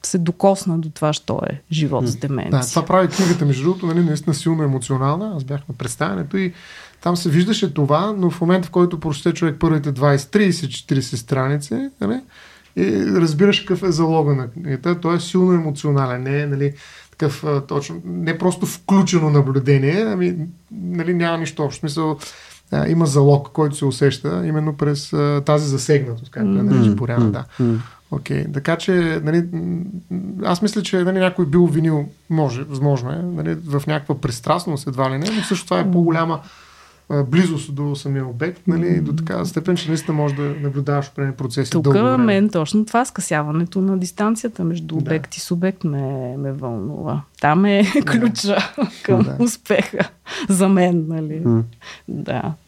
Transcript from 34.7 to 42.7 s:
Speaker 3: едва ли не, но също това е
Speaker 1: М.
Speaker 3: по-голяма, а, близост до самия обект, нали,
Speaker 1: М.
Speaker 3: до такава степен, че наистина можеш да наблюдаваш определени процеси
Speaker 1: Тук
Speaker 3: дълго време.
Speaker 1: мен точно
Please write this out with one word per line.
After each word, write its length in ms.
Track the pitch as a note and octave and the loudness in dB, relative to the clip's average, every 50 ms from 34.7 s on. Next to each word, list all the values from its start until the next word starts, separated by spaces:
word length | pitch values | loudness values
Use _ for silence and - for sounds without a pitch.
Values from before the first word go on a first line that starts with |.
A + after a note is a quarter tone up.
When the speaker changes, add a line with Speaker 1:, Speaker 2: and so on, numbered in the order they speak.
| D#3 C#3 C#3+ | -6 -4 -4
Speaker 3:
едва 240 | - B2+ B2+ C3+ C3 | -6 -2 -2 -2 0
ли 80 | C3 C3+ | 0 -2
не, 120 | D#3 G3+ | -2 -2
но 120 | A3 A3 F3+ | -2 -2 -2
също 220 | - G3+ F3 - | -2 -4 -4 -2
това 120 | - F3+ F3+ | -2 0 0
е 60 | E3+ | 2
Speaker 1:
М. 60 | G3 | 2
Speaker 3:
по-голяма, 500 | F3+ F3 E3+ E3 E3 E3 E3 E3 D#3+ D3+ - - - - - - - - - - _ _ _ _ | 2 4 4 4 4 2 2 0 -2 -6 -8 -14 -20 -20 -20 -20 -20 -20 -20 -20 _ _ _ _
а, 140 | C#3 C#3+ C#3 | -2 -2 0
близост 500 | B2 C3+ E3+ F#3 F3 E3 C#3+ A2+ - C#3+ | 2 2 2 2 2 0 -4 -6 -8 -6
до 220 | C#3 D3 D3 C#3+ | -4 -4 -4 -4
самия 300 | C#3 - C#3 C#3 C#3 C3 | -4 -4 -4 -4 -4 -4
обект, 360 | B2+ A#2+ A#2+ D3+ E3+ F3+ - _ | -6 -6 -4 -4 -4 -6 -4 _
нали, 240 | F#3 E3 E3 E3+ F3 | 0 0 0 2 2
Speaker 1:
М. 120 | F3+ F3 D3+ | 0 0 0
Speaker 3:
до 100 | D3 D3+ | -2 -2
такава 320 | D#3+ D#3+ D#3+ F#3 F3 F3 | -4 -2 -4 -4 -4 -4
степен, 300 | - - D#3+ D#3+ - E3 | -2 -4 -4 0 0 -2
че 120 | E3+ - D3+ | 0 0 -2
наистина 280 | D#3+ D#3 D3 - D#3 | -4 -4 -2 -2 -2
можеш 200 | D3+ D3 D3 C#3 | 0 0 0 -2
да 60 | C#3 D3 C#3+ C#3+ D3 | -2 -4 -4 -4 -4
наблюдаваш 480 | C#3+ C#3+ C3+ C#3+ C#3 C#3+ C#3+ C#3+ C#3 - | -4 -4 -4 -2 -2 0 0 -2 -2 -4
определени 280 | _ - C#3 C3+ B2+ | _ -6 -4 -4 -4
процеси 340 | - C3 B2 A#2 C#3 C3 A#2 | -4 -6 -6 -2 -2 -2 0
Speaker 1:
Тук 120 | - E3+ B2 | 0 2 4
Speaker 3:
дълго 140 | C#3+ C#3 F#3+ | 4 4 4
време. 160 | A3 B3+ C4 | 4 4 4
Speaker 1:
мен 320 | B3+ A#3+ A3 G3+ G3 G3+ G#3+ | 4 4 4 4 4 4 2
точно 360 | G3+ F3 D#3 D3 | 2 0 -2 0